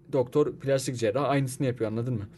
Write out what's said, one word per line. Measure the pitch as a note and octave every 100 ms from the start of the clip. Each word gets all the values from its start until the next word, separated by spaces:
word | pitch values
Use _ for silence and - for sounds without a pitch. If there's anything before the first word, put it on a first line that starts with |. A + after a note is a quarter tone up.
| -
doktor, | C#3 C3 D3+ C#3+
plastik | - C3+ C3+ C3+ A#2+
cerrah | A2 B2 C3+
aynısını | C#3 C3 B2+ C3+
yapıyor, | B2 A2
anladın | A2 B2
mı? | A#2 G2+